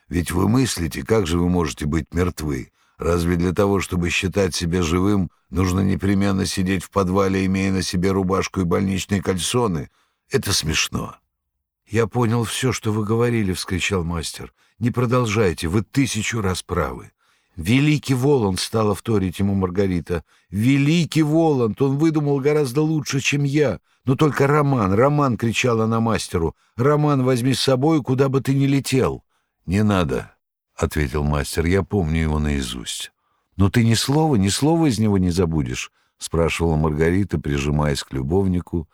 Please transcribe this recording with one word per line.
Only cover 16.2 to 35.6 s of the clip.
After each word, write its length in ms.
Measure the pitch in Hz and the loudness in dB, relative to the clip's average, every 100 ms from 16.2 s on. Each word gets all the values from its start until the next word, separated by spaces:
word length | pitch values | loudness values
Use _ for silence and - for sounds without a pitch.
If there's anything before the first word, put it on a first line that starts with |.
| - 117 | -4 -2
раз 200 | 98 90 | -2 -4
правы». 500 | - 85 69 64 101 _ _ _ _ 87 | -4 -4 -4 -6 -16 _ _ _ _ -8
«Великий 580 | 80 131 151 147 - | 0 2 4 2 0
Воланд!» — 460 | 131 139 139 101 90 | 0 2 2 2 -2
стала 320 | - 113 107 | -2 0 0
вторить 460 | 92 - 104 92 - | -2 -2 0 0 -2
ему 160 | 98 98 | 0 0
Маргарита. 680 | 92 90 98 87 - 85 - _ - | 0 0 0 -2 -2 -6 -6 _ -10
«Великий 720 | 98 123 139 143 170 156 156 | -2 2 4 4 2 2 0
Воланд! 580 | 151 160 160 135 113 98 | 2 4 2 2 0 0
Он 160 | 135 139 | 0 2
выдумал 420 | 165 156 143 143 | 2 2 0 0
гораздо 420 | 139 151 135 139 | 2 0 0 0
лучше, 380 | 156 156 - 135 | 0 0 -2 -2
чем 240 | - 143 | 0 0
я! 360 | 143 147 131 82 _ _ - | 0 2 0 -2 _ _ -2
Но 100 | 139 | 2
только 320 | 151 123 139 | 2 2 2
Роман, 460 | 151 143 131 92 | 4 4 2 2
Роман!» — 440 | 101 139 147 139 107 | 4 4 4 0 0
кричала 460 | 117 101 127 113 | -2 0 0 2
она 160 | 110 113 | 2 2
мастеру. 560 | 113 98 - 90 80 - _ - | 0 0 -2 -2 -2 -4 _ -2
«Роман 460 | 135 151 151 139 | 2 2 2 2
возьми 300 | 127 127 131 | 2 2 0
с 60 | 123 | 0
собой, 420 | - 127 151 156 | 2 2 2 2
куда 280 | 120 131 139 | 0 0 2
бы 120 | 135 | 0
ты 120 | 139 | 0
ни 140 | 139 139 | 0 2
летел!» 560 | 139 - 131 87 65 _ _ _ _ - | 0 0 0 0 -2 _ _ _ _ -2
«Не 180 | 98 | 0
надо!» — 500 | 107 95 76 60 - _ _ _ _ - | 2 2 2 -2 -8 _ _ _ _ -4
ответил 480 | 82 80 71 76 | -2 0 -2 -2
мастер. 420 | 73 73 73 - 82 | -2 -2 -2 -2 0
«Я 180 | 95 | 0
помню 380 | 80 104 78 80 | 0 -2 0 0
его 180 | 80 76 | 0 0
наизусть». 720 | 76 71 62 60 55 - - _ _ _ _ - | 0 -2 -4 -8 -10 -12 -12 _ _ _ _ 0
«Но 120 | 98 | 2
ты 160 | 123 113 | 4 4
ни 80 | |
слова, 440 | 113 - 147 160 113 | 2 2 0 2 2
ни 100 | 98 | 2
слова 400 | - 143 165 156 | 2 2 2 2
из 100 | 107 | 2
него 200 | 110 98 | 2 2
не 120 | 90 | 2
забудешь?» — 600 | 85 85 80 | 2 0 0